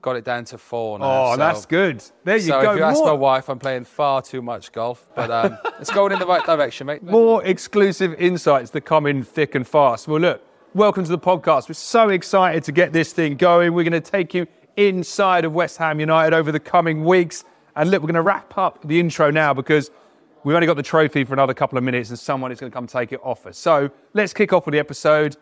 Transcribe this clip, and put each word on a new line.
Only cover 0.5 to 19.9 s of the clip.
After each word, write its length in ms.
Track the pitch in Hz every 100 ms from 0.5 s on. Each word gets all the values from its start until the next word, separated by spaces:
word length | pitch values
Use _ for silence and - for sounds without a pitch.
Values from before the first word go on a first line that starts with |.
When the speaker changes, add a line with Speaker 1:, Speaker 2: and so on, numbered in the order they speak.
| 117
Speaker 1:
four 420 | - 117 113 104
now, 300 | 139 135 127
Speaker 2:
Oh, 20 |
Speaker 1:
so 60 | 127
Speaker 2:
that's 280 | 151 160 -
good. 380 | 165 190 123 - _ 175
There 100 | 220
you 60 |
Speaker 1:
so 200 | 175 139
Speaker 2:
go. 100 | 214
Speaker 1:
if 40 | 196
you 60 |
ask 140 | 156 294
Speaker 2:
More 100 | 311
Speaker 1:
my 60 |
wife, 340 | 151 135 131 135
I'm 80 | 131
playing 280 | 135 127 120
far 360 | - 147 135
too 200 | - 135
much 320 | 120 113 -
golf, 360 | - 117 120 _ -
but, 160 | 117
um, 260 | 117 - - 466
<laughs> 100 | -
it's 100 | -
going 200 | 202 202
in 80 | 196
the 80 | 180
right 180 | 175 -
direction, 420 | 160 135 - 139
mate. 140 | 151
Speaker 2:
More 380 | 175 214 226 220 180
exclusive 680 | 180 - 208 196 180 180 160
insights 520 | 180 175 156 139 120
that 100 | 151
come 240 | - 156 147
in 160 | 139
thick 320 | 117 - 147 139
and 100 | 123
fast. 440 | 151 139 117 -
Well, 100 | 156
look, 240 | 170 123 _ _ _
welcome 320 | 180 208 196 170
to 40 |
the 80 | 170
podcast. 520 | - 180 - 151 -
We're 60 | 160
so 340 | - 233 220
excited 560 | 190 - 196 185 160 139
to 80 |
get 180 | 147 175
this 220 | 160 160
thing 220 | - 160 139
going. 360 | 180 175 175
We're 120 | 170 165
gonna 160 | 170
take 320 | 156 202 170
you 120 | 180 170 _ _ -
inside 680 | 202 185 170 - 196 180 165
of 80 |
West 240 | 156 247 -
Ham 220 | 165 151
United 340 | 151 160 160 160
over 160 | 151
the 80 | 156
coming 460 | - 175 165 156 160
weeks. 400 | 185 170 - - _ _ -
And 140 | 160
look, 120 | 190
we're 60 | 156
gonna 140 | 170
wrap 340 | 165 196 - -
up 220 | 185 - 151
the 140 | 160
intro 320 | 175 147 151
now 220 | 151 156
because 360 | 135 131 151 135